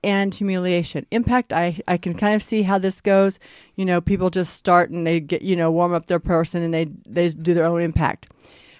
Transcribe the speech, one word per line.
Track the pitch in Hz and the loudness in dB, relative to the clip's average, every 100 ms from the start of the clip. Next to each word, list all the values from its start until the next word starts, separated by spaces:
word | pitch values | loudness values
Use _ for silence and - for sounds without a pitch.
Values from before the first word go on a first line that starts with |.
and | 202 196 196 | -2 0 0
humiliation. | - 202 185 180 175 165 147 - | -2 -2 -2 0 0 -2 -6 -4
Impact, | 220 233 247 - | -2 0 0 0
I, | 165 175 170 - | -2 -2 -2 -4
I | 175 | -2
can | 180 165 | -4 -2
kind | 208 214 | 0 0
of | |
see | - 220 | 0 0
how | 190 196 | 2 0
this | 190 - | 0 -2
goes. | 202 196 196 - - - - | 2 4 4 0 -12 -20 -14
You | - | -4
know, | 190 175 | 0 0
people | 175 196 185 | 0 0 0
just | 180 170 | 0 -4
start | - - 175 175 | -4 4 4 4
and | 170 | -2
they | 165 170 | 0 -2
get, | 147 175 | -2 -4
you | 190 175 | -2 0
know, | 165 | 2
warm | 165 175 | 2 2
up | 170 - | 0 -2
their | 175 | -2
person | 185 165 165 175 | 0 0 0 -2
and | 165 | -2
they, | 165 160 - - | -2 -4 -8 -6
they | 139 175 | 0 0
do | 160 160 | 0 0
their | 170 | 2
own | 165 170 | 2 0
impact." | 170 165 151 - - _ - - - | 0 0 0 -2 -12 _ -20 -20 -20